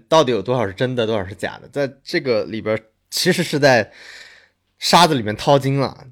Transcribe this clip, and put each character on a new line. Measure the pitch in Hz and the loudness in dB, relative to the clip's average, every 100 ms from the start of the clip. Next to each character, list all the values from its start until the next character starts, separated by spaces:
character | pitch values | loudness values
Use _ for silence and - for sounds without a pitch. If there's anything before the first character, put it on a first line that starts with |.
| - | 0
到 | 160 | 2
底 | 127 | 4
有 | 110 | 0
多 | 95 127 | -2 -2
少 | 101 | -2
是 | |
真 | 95 131 123 | -2 -4 -2
的， | 110 | -2
多 | 110 | -4
少 | 90 | -6
是 | 104 | -8
假 | - - | -10 -10
的。 | - | -10
在 | 143 135 - | -6 -6 -6
这 | - 170 | -8 -4
个 | 135 107 73 | -2 -2 -2
里 | 110 | -6
边 | 107 110 - _ _ | -4 -6 -6 _ _
其 | - 175 | -4 0
实 | 180 | 0
是 | 160 151 | -2 2
在 | 139 123 98 - - - - - _ _ _ _ | 4 4 2 -8 -20 -20 -20 -20 _ _ _ _
沙 | - 170 170 | 2 4 4
子 | 139 | 2
里 | |
面 | 104 107 | -2 -2
掏 | - 143 | 2 2
金 | 135 139 | 2 -2
了。 | 123 - - | -2 -6 -20